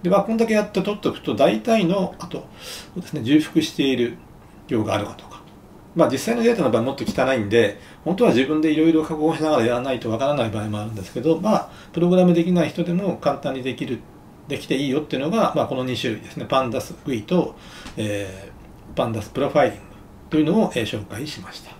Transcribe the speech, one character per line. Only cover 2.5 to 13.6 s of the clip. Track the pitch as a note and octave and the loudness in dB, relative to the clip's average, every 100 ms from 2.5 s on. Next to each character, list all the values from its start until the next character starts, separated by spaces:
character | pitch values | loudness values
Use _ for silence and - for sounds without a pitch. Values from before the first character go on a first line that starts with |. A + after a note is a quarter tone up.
| - - - - | -18 -16 -16 -14
そ | F#3 | -14
う | |
で | - | -10
す | |
ね、 | D3+ | -6
重 | A2+ D3+ | 2 2
複 | D#3 E3 | 4 0
し | D#3 - | 0 0
て | |
い | C#3 B2 | 0 2
る | A#2 - - - - - - | 0 -4 -18 -20 -20 -20 -4
行 | A2 | -2
が | G2+ | 0
あ | G#2 | -2
る | - | -4
か | |
と | - - | -10 -18
か。 | - - - - - - E3+ | -20 -20 -20 -20 -20 -8 0
ま | E3 | 2
あ、 | |
実 | C3+ | 2
際 | - A#3 | -2 2
の | |
デ | A3+ | 2
ー | A3+ | 2
タ | |
の | C3+ | 2
場 | B2+ | 2
合 | |
も | B2+ | 0
っ | B2+ | -4
と | |
汚 | A2 - C3 | -4 0 0
い | C3 | 0
ん | G2+ | 2
で、 | A#2 G2+ - - - | 4 4 0 -16 -8
本 | D#3+ | -4
当 | F#3 | 4
は | A#3 | 4
自 | D#3 C3+ | 6 2
分 | D#3 | 2
で | D#3+ | 2
い | D3+ | 4
ろ | D#3+ | 4
い | |
ろ | D#3+ | 4
加 | D#3 D#3 | 2 0
工 | D#3 | 0
し | D#3+ | 0
な | D#3 | 2
が | D3 | 2
ら | |
や | A2+ | 2
ら | A#2+ | 0
な | C3 | -2
い | A#2+ | -4
と | A2+ | -2
わ | A#2 | -2
か | C3+ | 0
ら | |
な | C#3+ A2+ | 0 -2
い | |
場 | G#2+ | -2
合 | G#2+ | -6
も | G#2 | -6
あ | |
る | G#2 | -6
ん | |
で | G#2+ | -10
す | F#2 | -10
け | - | -4
ど、 | C#3 E3 | 0 0
ま | G3+ | 2
あ、 | G#3+ - - - | 0 -2 -16 -10
プ | - | 0
ロ | F3 | 4
グ | |
ラ | F#3 | 6
ム | F3+ | 6
で | E3+ | 4
き | F3 | 4
な | F3 | 2
い | D#3 | 0
人 | - | -2
で | E3+ | -2
も | F3 G3 B2+ | -2 -2 -2
簡 | D3 C#3+ | -2 -2
単 | C#3+ | -6
に | C3 | -4